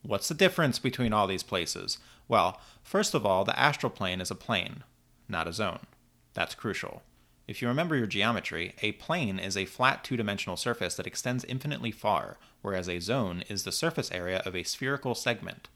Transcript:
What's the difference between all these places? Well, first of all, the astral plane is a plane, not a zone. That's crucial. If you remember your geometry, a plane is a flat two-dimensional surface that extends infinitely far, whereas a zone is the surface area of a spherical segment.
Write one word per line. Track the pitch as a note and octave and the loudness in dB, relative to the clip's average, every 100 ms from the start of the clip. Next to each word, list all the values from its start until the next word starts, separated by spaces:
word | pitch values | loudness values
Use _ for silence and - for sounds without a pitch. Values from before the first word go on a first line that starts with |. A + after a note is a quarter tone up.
What's | - G2+ - | 0 0 0
the | |
difference | D#3+ F#3+ - D3+ - | 4 4 6 2 4
between | C3 - A#2+ | 0 2 2
all | G#2+ G2 | 4 4
these | F#2 | 0
places? | - F#2+ E2 - F#2 - - - - | 0 -2 0 -4 -4 -6 -10 -20 2
Well, | A#2 F#2 - - - | 4 4 0 -18 -20
first | - G3 G#3 | -2 0 2
of | D3+ G2+ | 2 4
all, | F#2 | 4
the | - - | 4 4
astral | C3+ D3 B2 | 2 2 -4
plane | - F#2+ F#2 | -2 -4 -2
is | F2+ | -4
a | G2 | -6
plane, | - G2+ F2+ - - _ _ _ - | -2 -2 -2 -10 -16 _ _ _ -6
not | F2 D#2+ | -4 -2
a | |
zone. | F2 G2+ E2+ - _ _ _ _ | -2 -2 -4 -14 _ _ _ _
That's | - E2+ | -4 -2
crucial. | - A2 F#2 - - - _ _ _ - | -2 -4 -4 -6 -10 -18 _ _ _ -12
If | G#2 | -4
you | A#2+ | 0
remember | C3+ F3 D3 | 2 2 2
your | A2 | 2
geometry, | G2 G#2+ A2 - E2 F2+ - | 2 2 2 -2 -4 -4 -2
a | G#2+ | -2
plane | G#2 - F3 A#2+ F#2+ | -2 -2 0 0 -2
is | F#2 G2 | -2 -2
a | |
flat | F#2+ - B2+ - | -4 2 2 2
two-dimensional | - B2 G#2 G2+ - G#2 | -2 -2 0 -2 -4 -2
surface | B2 A#2 F2+ | -2 -2 -2
that | - F2+ | -4 -6
extends | - B2+ B2+ - | -4 -2 -4 -4
infinitely | C3 D3 C3 A#2+ | -6 -4 -4 -4
far, | - G#2+ F2 G1+ - - _ | -2 2 2 0 -12 -20 _
whereas | G2+ F#2 F2+ | -2 -2 -2
a | F2 | -4
zone | F2 C3 G2+ F2 - | 0 0 0 -2 -4
is | G2 | -6
the | - | -2
surface | - E3 D#3 A2+ | 0 0 0 -4
area | F2+ F2 F#2 F#2+ | -4 0 0 0
of | |
a | F#2 | -4
spherical | E2+ - C3 C#3 C3 A#2 | -4 -4 -2 -2 -2 0
segment. | C3 A2+ F#2+ - - | 0 -2 -6 -12 -18